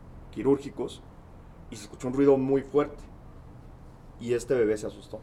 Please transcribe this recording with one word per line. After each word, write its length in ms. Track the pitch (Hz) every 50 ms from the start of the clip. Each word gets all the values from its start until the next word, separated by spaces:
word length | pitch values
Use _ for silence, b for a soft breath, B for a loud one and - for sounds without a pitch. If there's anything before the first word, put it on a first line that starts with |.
| - - - - - - -
quirúrgicos 680 | 110 104 135 139 139 - 135 - - 123 - - - - - - - - - - - - - - - - -
y 60 | 117
se 80 | 107 -
escuchó 240 | - - - - 127
un 60 | 127
ruido 220 | 139 143 139 135
muy 240 | 135 131 135 139 135
fuerte. 420 | 135 - - 147 147 - - - - - - - - - - - - - - - - - - - - - - - - - - -
Y 140 | 117 117 120
este 180 | 117 - - 135
bebé 240 | 123 113 107 107
se 120 | 104 110 107
asustó. 320 | 98 98 - - - 110